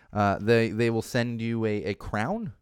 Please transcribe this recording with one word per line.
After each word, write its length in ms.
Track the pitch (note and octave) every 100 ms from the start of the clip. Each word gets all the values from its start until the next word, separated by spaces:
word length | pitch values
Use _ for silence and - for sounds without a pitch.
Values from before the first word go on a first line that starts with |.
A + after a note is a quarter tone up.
| _
uh, 260 | G#2 G2+ F#2
they, 300 | G#2 A#2 A2+
they 200 | G#2+ A#2
will 100 | A2+
send 400 | - B2 A#2+ A#2
you 240 | A2+ A2+
a, 200 | A2 G#2
a 100 | G#2
crown. 600 | G2 - G#2 B2 A3+ F3 -